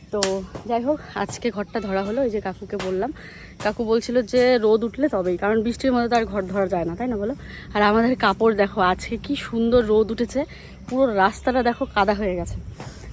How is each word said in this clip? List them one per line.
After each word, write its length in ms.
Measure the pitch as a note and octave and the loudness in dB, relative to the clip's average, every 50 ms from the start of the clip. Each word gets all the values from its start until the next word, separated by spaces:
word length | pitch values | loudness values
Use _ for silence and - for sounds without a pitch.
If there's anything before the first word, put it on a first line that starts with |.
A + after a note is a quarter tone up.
| - - | -10 -6
তো 320 | - G#3 G3 F#3+ F#3+ G3 F#3 F#3 - - - | -2 0 0 0 0 -2 -6 -8 -12 -10 -6
যাই 160 | A3 A#3 A#3 | -2 -2 0
হোক, 180 | A#3+ C#4 D4+ C#4+ - - - | 0 0 -2 -2 -4 -8 -6
আজকে 360 | G3 G3 - - - - A#3+ | -4 -4 -4 -6 -4 -4 -4
ঘরটা 300 | F#3+ G#3 G3+ - - A3+ | -4 -4 -6 -6 -6 -6
ধরা 220 | G3+ G3 F#3+ F#3+ | -4 -2 -2 -2
হলো। 200 | G3 G3+ A3 C4 | -2 0 0 0
এই 80 | C#4 A#3 | 0 0
যে 100 | G3+ G#3 | 0 -2
কাকুকে 360 | G3+ F#3+ F3+ - G#3 F#3 G3+ | -4 -4 -6 -8 -10 -8 -6
বললাম, 360 | G3 F#3 F#3 F#3 F#3 G#3+ C4+ - - - - - - - - - - | -4 -4 -2 -2 -2 -2 -4 -6 -10 -14 -18 -18 -18 -18 -18 -10 -4
কাকু 220 | - G#3 G#3+ - A#3 | -4 -2 -2 -2 0
বলছিল 380 | G#3+ A3+ A#3 - - A#3+ B3+ | 2 2 2 2 2 0 0
যে 360 | A3+ F#3+ A#3 B3+ B3 B3+ B3+ A#3+ | 0 2 2 4 6 6 4 4
রোদ 260 | G#3+ G#3+ A3 G#3+ A#3 | 4 4 4 4 2
উঠলে 240 | A3+ - B3+ C#4+ D4 | -2 -2 0 0 0
তবেই, 280 | A#3+ F#3+ F3 F3+ F3+ | 2 0 0 0 0
কারণ 260 | F3 G3+ G3+ A3 A3+ | 0 0 2 2 2
বৃষ্টির 300 | G#3 A#3+ A3+ - - C4+ | 2 0 -2 0 0 2
মধ্যে 160 | B3 A#3+ A#3 A3+ | 2 2 2 2
তো 80 | A#3+ | 2
আর 80 | A#3 A3+ | 2 0
ঘর 180 | F#3+ G3 G#3 | 0 -2 -4
ধরা 240 | F#3+ F3+ F#3 G3+ G3 | -2 -2 0 0 0
যায় 180 | F3+ G3 F3 E3 | 0 0 0 -2
না, 120 | E3+ E3 | -2 -4
তাই 120 | G3+ A#3+ B3+ | -4 -4 -4
না 80 | A3+ | -2
বলো? 180 | G3 G3+ A3+ C#4+ - - - - - - - - | -2 -2 -4 -6 -6 -10 -14 -16 -14 -10 -4 0
আর 80 | G#3 | 2
আমাদের 340 | G#3 G#3 G#3+ A3+ A3+ B3 C4 | 4 4 6 4 4 2 2
কাপড় 380 | - A#3 G3+ F#3+ - A3+ A3+ G#3+ | 2 2 2 2 4 4 4 4
দেখো, 260 | G3 G3 G3 - A3 | 4 2 2 2 2
আজকে 360 | F#3 F3+ F#3 - - - A3+ | 2 2 2 0 -4 -6 -8
কি 200 | G#3+ - D4 C#4+ | -6 -6 -6 -6
সুন্দর 480 | - - - A#3 A3+ A3+ A#3 A#3+ B3 A3+ | -6 -6 -4 -2 0 2 4 4 4 4
রোদ 260 | G#3+ G#3+ G#3+ G#3+ G3 | 4 4 4 4 2
উঠেছে, 340 | A3+ G#3+ A#3+ G#3+ - C4 D#4 - - - - - - - - - | 0 -4 -4 -2 -2 -4 -4 -4 -8 -16 -18 -20 -20 -16 -10 -4
পুরো 260 | B3 C4 C4+ A#3+ G#3 | 0 2 2 4 4
রাস্তাটা 480 | G3 F#3+ G#3 - - - C4 B3 C4 | 4 4 2 2 0 -2 0 0 2
দেখো 240 | A3+ A#3+ A#3 - C4+ - - | 2 0 0 -2 -4 -2 0
কাদা 200 | - - G#3 G#3 | 2 2 2 2
হয়ে 220 | G3 G#3+ F#3+ F3+ | 0 0 -2 -2
গেছে, 180 | F3 E3+ - - - - - - - - - - - - - | -4 -4 -6 -8 -10 -10 -12 -14 -14 -14 -14 -14 -16 -16 -12